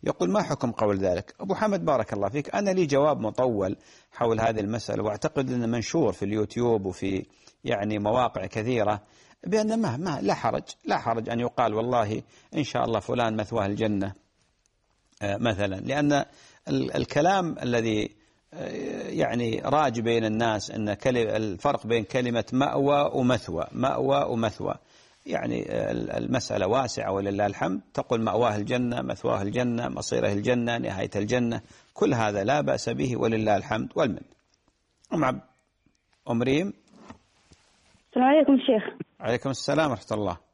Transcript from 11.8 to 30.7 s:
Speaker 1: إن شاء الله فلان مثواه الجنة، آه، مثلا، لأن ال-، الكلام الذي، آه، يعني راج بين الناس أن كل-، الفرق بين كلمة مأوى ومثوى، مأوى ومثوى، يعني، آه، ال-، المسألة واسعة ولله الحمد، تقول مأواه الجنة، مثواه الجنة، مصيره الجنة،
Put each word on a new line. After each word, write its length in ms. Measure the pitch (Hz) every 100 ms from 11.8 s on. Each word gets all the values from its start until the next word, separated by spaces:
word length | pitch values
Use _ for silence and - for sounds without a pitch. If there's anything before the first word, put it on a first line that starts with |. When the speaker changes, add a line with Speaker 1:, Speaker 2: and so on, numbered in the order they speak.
| 117 123 104 110 - - _ -
Speaker 1:
إن 80 |
شاء 200 | 135 127
الله 160 | 120 110
فلان 360 | - 120 117 110
مثواه 300 | 104 113 98
الجنة، 480 | 104 110 101 98 98 _ _ _ _ _ _ _ _ _ _
آه، 160 | 101 101
مثلا، 380 | 120 98 101 95
لأن 380 | 95 135 147 147 - - - - -
ال-، 280 | 135 131 139
الكلام 600 | 123 147 165 196 170 -
الذي، 540 | 127 120 113 107 107 - _ _ _
آه، 540 | 156 - 214 - - -
يعني 540 | 165 123 117 117 113 -
راج 340 | 143 143 117
بين 260 | 113 117 110
الناس 460 | 110 117 107 -
أن 220 | 110 107
كل-، 240 | 101 135 123
الفرق 680 | 110 107 110 92 143 - 110
بين 160 | 117
كلمة 420 | 104 131 123 120 107
مأوى 580 | 127 143 139 139 143 147
ومثوى، 540 | 135 123 123 - 82 -
مأوى 540 | 117 127 120 131 139 -
ومثوى، 400 | 117 113 - 95 - _ - _ _ -
يعني، 460 | - 60 60 -
آه، 200 | 57 53
ال-، 200 | 58 55
المسألة 560 | - 58 127 - 104 92
واسعة 440 | 123 127 - 104
ولله 340 | 98 98 98 101
الحمد، 360 | 101 - - -
تقول 280 | - - 120
مأواه 340 | 113 101 120 104
الجنة، 460 | 104 123 123 120
مثواه 400 | 127 113 - 113
الجنة، 480 | 98 113 123 117 123
مصيره 420 | - - 123 110
الجنة، 460 | 101 113 120 117